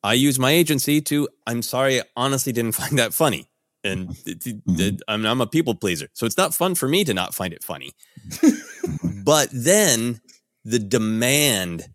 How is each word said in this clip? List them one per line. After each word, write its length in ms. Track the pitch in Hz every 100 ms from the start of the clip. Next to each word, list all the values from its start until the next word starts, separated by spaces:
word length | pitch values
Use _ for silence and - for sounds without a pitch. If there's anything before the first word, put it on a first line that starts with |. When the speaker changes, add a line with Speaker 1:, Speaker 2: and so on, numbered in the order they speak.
Speaker 1:
I 100 | 101
use 240 | 123 143 131
my 140 | 131
agency 500 | 160 160 143 147 151
to, 260 | 143 147 143 _ -
"I'm 160 | 117
sorry, 360 | 113 123 135 127
I 40 | -
honestly 380 | 120 131 135 139
didn't 180 | 117 117
<laughs> 100 | -
find 160 | - 143
that 120 | 113
funny." 360 | - 156 85 - _ _ _
And 260 | 101 92 90
Speaker 2:
Mm-hmm. 200 | 90 -
Speaker 1:
it, 180 | 85 123
it, 180 | 107
Speaker 2:
Mm-hmm. 140 | - 85
Speaker 1:
it, 200 | 95 98 -
I'm, 180 | 107
I'm 160 | 110 127
a 60 | 113
people 280 | 156 151
pleaser. 320 | 98 101 80 -
So 120 | -
it's 120 | 117 -
not 160 | 190
fun 180 | - 180
for 120 | 175 131
me 160 | 175
to 100 | 165
not 200 | 92 92
find 180 | - 92
it 100 | 82
funny. 280 | - 78 67 _ _ - 92 -
Speaker 2:
<laughs> 840 | 311 - - - - - - 98
Speaker 1:
But 260 | 98 151 135
then 720 | 127 127 208 190 117 120 113 _ _ _ _
the 160 | 110 117
demand 1120 | 101 120 110 110 123 143 147 104 90 82 -